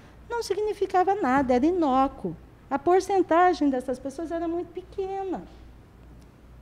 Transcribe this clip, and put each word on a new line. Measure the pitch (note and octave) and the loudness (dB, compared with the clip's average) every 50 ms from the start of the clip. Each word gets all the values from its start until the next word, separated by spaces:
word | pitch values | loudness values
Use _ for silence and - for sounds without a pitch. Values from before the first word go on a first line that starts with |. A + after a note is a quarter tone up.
| - - - - - - | -20 -20 -20 -18 -12 -8
não | A#4+ A#4 A4 | -6 -6 -4
significava | - F#4+ G4+ G#4+ G#4+ G4 - G4 F#4 - F4+ F4+ F#4 G4+ | -4 -4 -2 -2 -2 -2 -4 -2 0 2 2 2 2 0
nada, | G#4+ F#4+ B3 C4 C#4+ C#4 A#3+ B3 | 0 2 2 2 2 2 2 2
era | B3 C4+ | 4 4
inócuo. | E4 F#4 F4+ D#4+ C4+ B3+ C4 C4+ C#4 - - - E3+ E3 - - - - - - - | 2 2 2 2 2 2 2 2 0 -2 -6 -8 -8 -8 -10 -16 -20 -20 -18 -10 -6
A | C4+ | -6
porcentagem | C#4 - F4 F4+ F#4+ - - G4 F#4+ F4 - D#4+ E4+ F4+ F4+ E4 - D4 | -2 2 4 4 4 4 2 2 2 2 4 4 4 6 4 4 2 2
dessas | C#4+ B3+ B3+ B3+ C4+ B3+ | 0 0 0 -4 -4 -6
pessoas | C4 - C4+ - - A#3 D#4 | -6 -8 -10 -10 -10 -8 -8
era | E4+ E4+ E4+ | -6 -6 -4
muito | E4 E4+ F4 F4 | -4 -4 -4 -6
pequena. | - - F#4 - - - G4+ F#4+ F#4+ G4 G4 G4 F#4+ D#4 F3+ E3+ - - - - - - - - - - - - - - - - - - - - - - - | -8 -12 -16 -16 -12 -8 -8 -6 -6 -6 -6 -6 -6 -6 -8 -8 -12 -18 -20 -20 -20 -20 -20 -20 -20 -20 -20 -20 -20 -20 -20 -20 -20 -20 -20 -20 -20 -14 -6